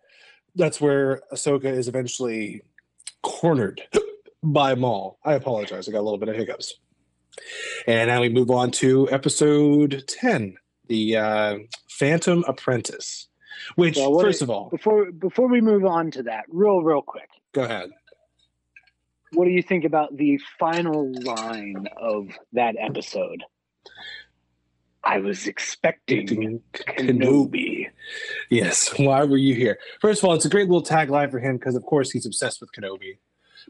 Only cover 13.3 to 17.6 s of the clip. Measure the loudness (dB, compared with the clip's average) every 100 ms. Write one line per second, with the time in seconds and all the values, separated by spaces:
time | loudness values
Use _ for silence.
13.3 | _ _ -18 -6 2 2 4 4 4 4
14.3 | 2 -2 -4 -4 -2 2 2 2 -2 -4
15.3 | 0 2 4 4 4 4 2 -2 -4 -8
16.3 | -8 -6 2 4 4 4 0 -2 -14 -16
17.3 | _ _ -4